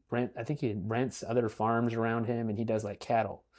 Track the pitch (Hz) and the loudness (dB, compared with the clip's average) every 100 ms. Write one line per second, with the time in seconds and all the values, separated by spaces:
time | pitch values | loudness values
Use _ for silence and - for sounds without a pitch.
0 | _ 123 123 - 120 147 123 104 98 113 | _ -2 -2 -4 -6 -2 -2 -2 -2 0
1 | 127 - - 120 113 - 110 117 120 117 | 0 -2 0 2 2 2 2 4 2 2
2 | 113 117 110 117 113 104 113 110 101 101 | 0 0 0 -2 -2 -2 0 0 -2 -8
3 | - 117 104 - _ | 0 2 2 -4 _